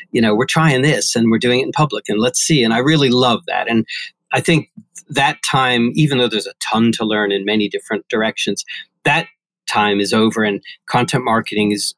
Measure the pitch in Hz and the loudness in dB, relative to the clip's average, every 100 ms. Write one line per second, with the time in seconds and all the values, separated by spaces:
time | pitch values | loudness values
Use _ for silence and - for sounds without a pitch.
0 | - 123 113 107 131 165 160 131 143 120 | -6 0 2 2 0 2 4 4 2 0
1 | - 120 117 113 120 123 135 - 147 110 | 0 0 2 2 2 0 0 -2 -2 -2
2 | - 107 123 - - 156 113 113 135 156 | -4 -2 0 0 0 2 2 2 2 2
3 | 135 123 123 110 - 90 92 113 110 - | 4 2 2 0 -2 -6 0 -2 -2 -8
4 | - - _ 131 127 160 - - - - | -12 -18 _ -2 2 0 0 -14 -20 -20
5 | - 143 143 147 - 135 131 120 120 156 | -8 -2 -2 -2 -4 0 2 2 0 2
6 | 151 135 120 110 98 - - 110 117 110 | 2 2 0 -2 -6 -10 -4 2 2 2
7 | 110 107 101 98 98 107 104 98 - 104 | -2 0 0 -2 0 0 0 -4 -6 -8
8 | - 113 110 - - 101 - - - _ | -4 -2 -2 -2 -4 -4 -8 -14 -18 _
9 | 147 151 - _ _ _ - 113 104 101 | 0 0 -2 _ _ _ -6 0 0 0
10 | 98 113 110 110 107 98 - - - 123 | 0 2 2 0 -2 -4 -8 -20 -4 -2
11 | 123 127 127 113 110 104 104 101 - | 0 -2 0 -2 -2 0 0 0 -4